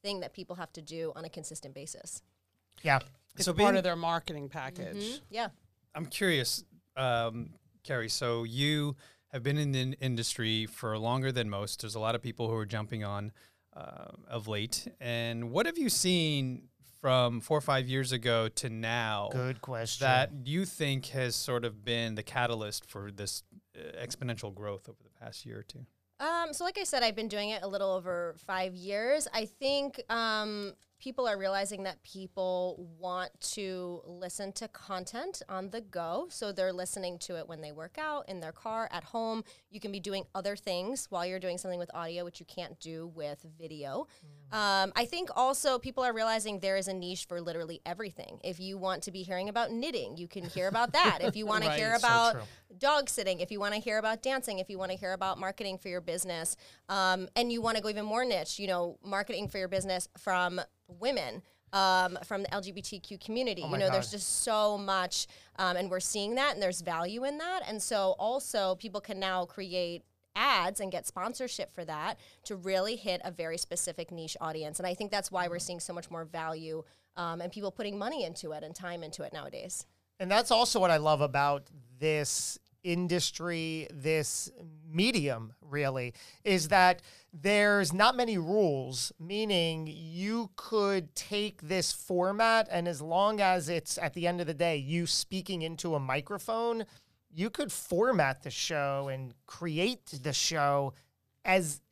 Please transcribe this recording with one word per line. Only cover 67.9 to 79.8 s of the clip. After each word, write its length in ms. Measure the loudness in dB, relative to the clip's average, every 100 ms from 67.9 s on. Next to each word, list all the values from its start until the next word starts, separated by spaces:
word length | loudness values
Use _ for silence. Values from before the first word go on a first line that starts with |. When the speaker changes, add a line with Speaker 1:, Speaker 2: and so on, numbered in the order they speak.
| 2 2 2
Speaker 1:
also 560 | 0 0 0 0 2 0
people 260 | -4 -8
can 180 | -6 -4
now 240 | 0 0
create 580 | -2 -6 -4 -2 -2 -4 _ _ _
ads 460 | 0 4 4 2 -2
and 100 | -4
get 160 | -4 -6
sponsorship 680 | -4 -4 -4 -6 -6 -8
for 100 | -8
that 340 | -8 -4 -4 -4 -12 -18
to 120 | -12 -8
really 400 | 0 2 2 -2
hit 240 | -2 -2
a 80 | -4
very 280 | -6 -6 -4
specific 520 | -4 -2 -4 -4 -8
niche 260 | -8 -8 -6
audience. 380 | -6 -4 -6 -4
And 80 | -4
I 80 |
think 160 | -4 -2
that's 200 | -2 0
why 180 | -2 -2
we're 100 | -2
seeing 220 | -6 -6
so 120 | -6
much 180 | -8 -8
more 140 | -10
value, 580 | -8 -6 -6 -6 -6 -8 -8 _ _ -6
um, 260 | -4 -4
and 100 | -6
people 180 | -4 -6
putting 280 | -4 -6 -4
money 260 | -4 -2
into 280 | -4 -6 -8
it 100 | -8
and 120 | -10
time 280 | -10 -8 -8
into 200 | -8 -10
it 100 | -10
nowadays. 500 | -8 -10 -10 -8 -10